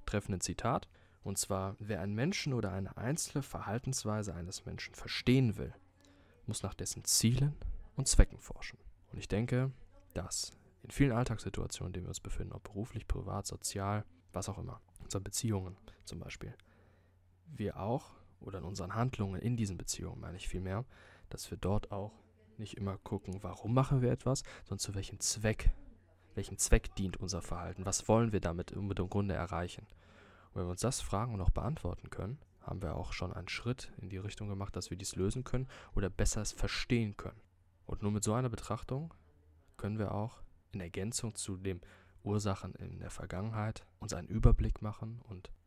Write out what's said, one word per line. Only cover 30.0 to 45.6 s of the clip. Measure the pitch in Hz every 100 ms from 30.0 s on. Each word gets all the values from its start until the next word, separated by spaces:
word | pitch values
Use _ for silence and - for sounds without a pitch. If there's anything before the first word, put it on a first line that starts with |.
| - - - - -
Und | 101
wenn | 90
wir |
uns | 87
das | 117 -
fragen | - 98 123
und | 101
auch | -
beantworten | - 113 160 87 - -
können, | - 92 139 - -
haben | - 90
wir | 82 -
auch | -
schon | - 92
einen | - 87
Schritt | - 117 127 - -
in | 95
die | 95
Richtung | 101 - 104
gemacht, | 98 98 92
dass | -
wir | 92
dies | 98 -
lösen | 98 127
können | 127 127 131 - -
oder | 107 95
besser | - - 110
es | 104
verstehen | - 101 - - 120 107 -
können. | 92 - - _ _ _ -
Und | -
nur | 104
mit | 104
so | 107
einer | 117 127
Betrachtung | 113 - 110 - 135 165 - - - - - - -
können | 104 110
wir | 98
auch | 101 110 - - - _
in | 98
Ergänzung | 87 95 104 - 117 -
zu | - 92
den | 95 95 - - - -
Ursachen | 101 104 104 95 90 -
in | 92 90
der | 85
Vergangenheit | - - 87 110 110 107 - - -
uns | -
einen | - -
Überblick | 110 120 110 110 -
machen | 107 - 110 117
und | - 92 - -